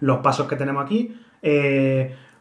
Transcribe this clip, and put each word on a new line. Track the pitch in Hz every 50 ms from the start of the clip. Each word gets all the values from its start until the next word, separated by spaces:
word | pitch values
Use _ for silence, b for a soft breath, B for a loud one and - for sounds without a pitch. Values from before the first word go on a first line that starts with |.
los | 143 135 127 131
pasos | - 139 131 - 143 -
que | 151 131
tenemos | 135 139 139 139 139
aquí, | - 208 226 247 226 B B B B B B
eh, | - 160 147 143 143 139 139 135 135 135 135 131 131 131 B B B B B B